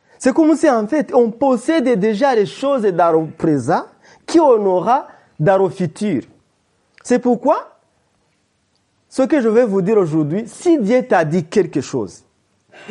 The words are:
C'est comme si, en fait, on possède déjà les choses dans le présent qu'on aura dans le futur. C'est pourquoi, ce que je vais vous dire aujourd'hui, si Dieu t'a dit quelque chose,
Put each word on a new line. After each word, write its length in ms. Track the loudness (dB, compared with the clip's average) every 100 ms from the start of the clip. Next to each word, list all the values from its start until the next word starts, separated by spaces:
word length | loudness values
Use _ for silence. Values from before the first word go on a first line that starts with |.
| _ _
C'est 140 | -2
comme 220 | 2 2 2
si, 140 | 2
en 160 | 0 0
fait, 260 | -2 0 0
on 160 | 0
possède 580 | 0 -2 0 0 0 0 0
déjà 360 | 0 0 0 0
les 100 | -2
choses 380 | -4 -2 0
dans 360 | 0 2 2 2
le 120 | -2
présent 540 | -4 -2 -2 -2 -4 -4 _ _ _ -2
qu'on 320 | 2 4 4 2
aura 420 | 0 0 -2 -2 -18 _ _
dans 180 | 0 2
le 120 | 0
futur. 520 | -2 -6 -4 -4 -4 -6 _ _ _ _ _ _ _
C'est 180 | -2 0
pourquoi, 600 | 0 0 0 -2 -6 _ _ _ _ _ _ _ _ _ _ _ _ _ _
ce 160 | -4
que 180 | 0 0
je 80 | 2
vais 160 | 2 2
vous 160 | 0
dire 160 | 0 0
aujourd'hui, 460 | 2 -2 -2 -4 -8
si 320 | -6 0 0
Dieu 260 | 2 0 2
t'a 180 | 0 0
dit 200 | -2 -2
quelque 360 | -2 0 -4
chose, 420 | -6 -6 -8 -12 _ _ _ _ _ -20 -20